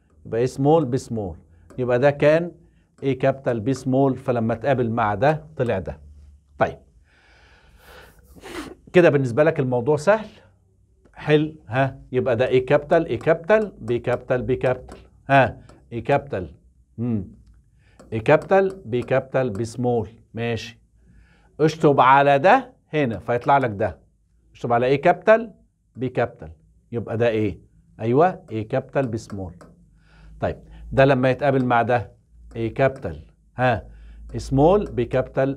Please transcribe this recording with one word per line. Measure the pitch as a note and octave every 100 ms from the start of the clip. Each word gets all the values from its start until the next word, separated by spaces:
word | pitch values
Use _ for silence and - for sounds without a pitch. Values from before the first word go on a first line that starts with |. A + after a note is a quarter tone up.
| _ _ -
يبقى | A2
ايه | B2+
سمول | - C#3 E3 C3
بي | B2+
سمول. | - A2+ F#2+ E2 _ _ _ -
يبقى | B2 B2
ده | C#3+
كان | C#3+ D3 D#3 E3+ - _ _ _ _
ايه | C3+ C3
كابيتال | C3+ C3+ C3+ A#2
بي | G#2+
سمول، | C3 C3 C3 C#3 C3
فلما | - A#2+ A2+
اتقابل | A2+ C3+ C3+ A#2
مع | A#2 G#2+ G2+
ده | C#3 D#3 - -
طلع | A#2+ F#2+
ده. | D2+ - - - - - _ -
طيب. | - - _ _ _ _ _ _ _ _ _ _ - - - _ _ - - - - - -
كده | F3+ E3+
بالنسبة | C#3 B2+ A2+
لك | D#3 D#3
الموضوع | B2+ B2 A#2 D3
سهل. | F#3+ G#3+ - - _ _ _ _ _ _ _
حل، | - - D3+ D3+ - -
ها، | B2 C3+ - -
يبقى | B2+ B2 A#2
ده | B2+
ايه | C3 B2+
كابيتال، | D3 - E3+ E3
ايه | A#2
كابيتال، | D#3 E3 E3 A3 G3+ -
بي | A#2 A#2+
كابيتال، | B2 - - B2+
بي | A2+ B2+
كابيتال. | C3 - - - - _ -
ها، | C3+ B2 - - - _
ايه | A#2
كابيتال، | A2+ C#3 C#3 G#2 D#2+ - _ _ _ -
امم، | A#2+ A2 F#2 - _ _ _ _ _ _ -
ايه | A2
كابيتال، | - G3+ - G3 F#3+ - A#2
بي | B2
كابيتال، | A#2+ C3 C3 C3+ B2+
بي | G2 A2+
سمول. | - B2 A#2+ G#2 - _
ماشي. | A2 A#2 A2+ - - _ _ _ - _ _ _ -
اشطب | D#3 D#3 D3+ C#3
على | B2+ C#3 C#3+ C#3
ده | F3 C4 B3+ _ _
هنا | D#3 C3 G2
فيطلع | - A#2+ C#3+ C#3
لك | B2
ده. | G2+ F2+ - _ _ _ _ _
اشطب | - B2
على | A#2 B2+ C#3+
A |
capital، | F3 F3 - A3+ A3+ - _ _ _ A2
B | B2+ B2+
capital. | A#2 - D#2+ - _ _ _
يبقى | A#2 G2+ A2+
ده | A#2+
ايه؟ | A2 G#2+ - - _ _ -
ايوه، | A2+ B2+ F3+ F3+ -
A | A2 G#2+ C3
capital، | - D3 C3
B | A2 -
small. | G2 F2+ - - _ _ _ _ - - -
طيب، | F#2+ - - - -
ده | B2 C3+
لما | C3 C3
يتقابل | B2+ C#3+ C3+ B2
مع | A#2+
ده | A2+ B2 - - _ - -
A | A2+ A2+ A2
capital، | C3+ C3+ F#2 D2+ - _ _ -
ها، | B2+ G#2+ - - - - -
small، | A#2+ - C3+ D#3 G#3 -
B | A#2 A#2 B2+
capital، | B2+ - C3+